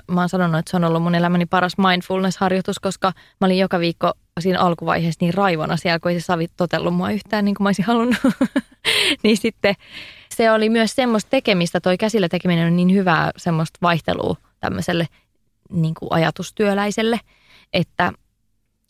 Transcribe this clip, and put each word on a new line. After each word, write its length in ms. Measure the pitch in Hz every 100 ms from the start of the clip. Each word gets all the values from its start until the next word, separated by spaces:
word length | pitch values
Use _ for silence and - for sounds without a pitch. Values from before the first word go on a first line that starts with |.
| -
mä 100 | 180
oon 80 | 180
sanonut, 300 | 185 175 160
että 120 | -
se 60 | 180
on 60 |
ollut 200 | 170 165
mun 120 | 170 170
elämäni 300 | 175 175 170
paras 280 | 185 180 -
mindfulness-harjoitus, 1040 | 190 180 - 190 190 - 190 185 180 196
koska 320 | 196 - 190 - - -
mä 40 | 190
olin 120 | 185
joka 220 | 190 180
viikko 320 | 170 - 175 - _ -
siinä 200 | 185 175
alkuvaiheessa 580 | 180 165 165 165 165 160
niin 120 | 175
raivona 440 | 175 196 160 160 170
siellä, 220 | 175 165
kun 120 | 175
ei 80 | 175
se 60 | 160
savi 220 | 170 170 -
totellut 380 | 175 165 175 175
mua 160 | 190
yhtään 340 | 208 - 214 202
niin 100 | 196
kuin 80 |
mä 40 | 202
olisin 160 | 202 190
halunnut. 320 | 233 240 220
<laughs> 40 | 262 - 262 262 - _ - - 381 294
Niin 140 | 214 220
sitten 380 | 226 - 202 196 - - - - - -
se 160 | 226
oli 180 | 220 220
myös 260 | 226 220 -
semmoista 340 | 247 214 -
tekemistä, 500 | 269 240 185 170 180
toi 180 | 185 180
käsillä 320 | 220 226 175
tekeminen 380 | 175 180 170 170
on 80 | 175
niin 180 | 180
hyvää 380 | 196 185 156 156 -
semmoista 420 | 180 160 160 -
vaihtelua 540 | 175 170 - - - 170 _ _
tämmöiselle 480 | - 185 180 170 165 _ _ _ _ _ -
niin 240 | 170 160
kuin 140 | 160 -
ajatustyöläiselle, 1080 | 170 160 - 175 - 202 196 208 214 220 226 - _ _ - _
että 380 | 180 165 - 143 - _ _ _ _ _ _